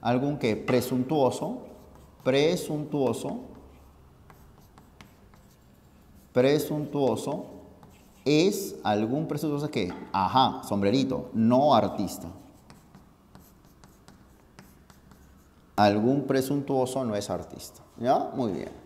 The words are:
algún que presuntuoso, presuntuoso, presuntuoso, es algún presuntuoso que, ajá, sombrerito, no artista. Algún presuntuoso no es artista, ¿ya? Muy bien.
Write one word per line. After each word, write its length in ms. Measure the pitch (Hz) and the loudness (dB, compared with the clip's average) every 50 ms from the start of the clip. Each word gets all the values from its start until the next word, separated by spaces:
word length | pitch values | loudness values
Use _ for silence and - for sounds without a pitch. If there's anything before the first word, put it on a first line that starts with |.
algún 380 | - 113 120 127 131 143 147 143 | 0 2 0 2 0 0 -2 0
que 180 | - 117 107 | 0 0 0
presuntuoso, 1000 | 104 - - 123 123 117 - 131 127 127 - 160 151 135 123 - - 147 175 247 262 - - - - - - - - - - - - - | 0 0 0 2 2 2 0 -2 -2 0 0 2 2 2 2 2 0 -6 -6 -8 -8 -12 -16 -20 -20 -20 -20 -20 -20 -20 -20 -20 -4 -2
presuntuoso, 1160 | 131 127 139 143 160 180 175 - - 156 151 151 143 - 147 135 120 113 - - - - 240 - - - - - - - - - - - - - - - - - - - - - - - - - - - - - - - - - - - - - - - - - - - _ _ - - - _ - - - - - - - - - _ | 0 2 4 4 2 2 0 -4 -6 -6 -6 -6 -4 -2 0 0 0 0 -2 -6 -8 -8 -10 -12 -14 -18 -20 -20 -20 -20 -20 -20 -20 -20 -20 -20 -20 -20 -20 -20 -20 -20 -20 -20 -20 -20 -20 -20 -20 -20 -20 -20 -20 -20 -20 -20 -20 -20 -20 -20 -20 -20 -20 -20 -20 -20 _ _ -20 -20 -20 _ -20 -20 -20 -20 -20 -20 -20 -20 -2 _
presuntuoso, 1120 | 123 123 135 143 151 151 - 156 151 147 143 - 143 139 127 - - - 135 143 - - - - - - - - - - - - - - - - - - | 4 4 4 4 2 0 -2 -4 -4 -4 -4 -2 0 2 2 0 0 -2 -6 -6 -6 -8 -12 -16 -20 -20 -20 -20 -20 -20 -20 -20 -20 -20 -20 -20 -6 0
es 500 | 131 147 151 170 196 202 - - - - - - | 2 4 4 4 4 2 -2 -8 -8 -12 -6 -2
algún 460 | 104 107 104 107 110 127 147 160 160 | 0 0 0 0 0 -2 -2 -2 -4
presuntuoso 420 | 156 147 160 156 143 143 147 143 | -4 -4 -4 -4 -2 -2 -4 -4
que, 220 | - 127 98 87 - - - - - | -2 -2 -4 -4 -6 -10 -14 -6 -2
ajá, 540 | 95 95 90 92 127 131 113 87 - - | 0 0 2 4 4 4 4 2 -4 -6
sombrerito, 600 | - 107 101 98 101 107 139 135 - - 71 - - - | -4 -2 2 2 2 4 2 2 0 -2 -6 -6 -6 0
no 400 | 110 113 113 123 127 143 151 135 | 2 4 6 6 6 6 6 6
artista. 540 | 110 101 92 - - 101 87 - - - 85 87 - - - - - - - - - - - - - - - - _ _ _ _ - - - - - _ - - _ - - - _ - - - - - - - - - - - - - - - - - _ - - - - - - - - - - - - _ - - - - | 6 4 2 -2 -4 -4 -4 -6 -10 -12 -14 -14 -16 -20 -20 -20 -20 -20 -20 -20 -20 -20 -20 -20 -20 -20 -20 -20 _ _ _ _ -20 -20 -20 -20 -20 _ -20 -20 _ -20 -20 -20 _ -20 -20 -20 -20 -20 -20 -20 -20 -20 -20 -20 -20 -20 -20 -20 -20 -20 _ -20 -20 -20 -20 -20 -20 -20 -20 -20 -20 -20 -20 _ -20 -20 -10 2
Algún 460 | - 104 104 101 104 107 123 135 147 135 | 4 4 6 6 4 2 2 2 2 0
presuntuoso 840 | - 135 135 131 135 143 143 139 - 139 131 127 123 - 135 131 | 0 0 0 0 0 -2 -4 -2 -2 0 0 0 0 -2 -4 -4
no 100 | 117 104 | -2 -4
es 140 | 101 101 - | -4 -4 -4
artista, 540 | 170 85 85 - - - - - - - - - _ - | -6 -6 -6 -10 -14 -16 -16 -18 -20 -20 -20 -20 _ -4
¿ya? 320 | 117 123 143 196 - - - | 0 2 2 2 0 -4 -4
Muy 160 | 139 127 110 | -4 -4 -2
bien. 200 | 90 67 50 - - - - | -2 -4 -8 -10 -14 -18 -20